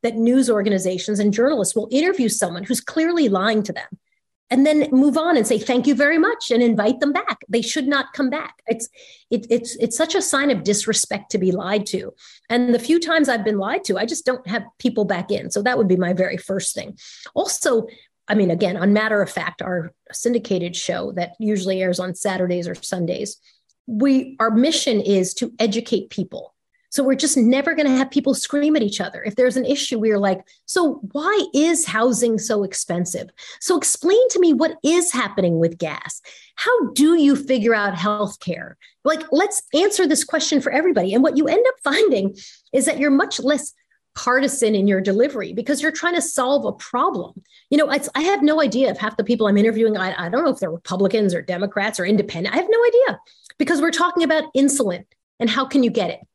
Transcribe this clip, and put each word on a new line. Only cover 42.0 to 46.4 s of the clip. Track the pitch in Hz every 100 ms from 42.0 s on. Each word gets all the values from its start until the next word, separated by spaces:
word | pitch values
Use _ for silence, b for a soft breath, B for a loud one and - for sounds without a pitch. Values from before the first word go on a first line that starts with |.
| 440 226 196 B B B B
is | 269 269
that | 285
you're | 285
much | 277 370 -
less | 247 294 - _ _ _ _
partisan | - - 247 269 277 220 214
in | 196
your | 190
delivery | 196 196 277 247 165
because | 185 226 294
you're | 302
trying | 311 339
to | 349
solve | 339 -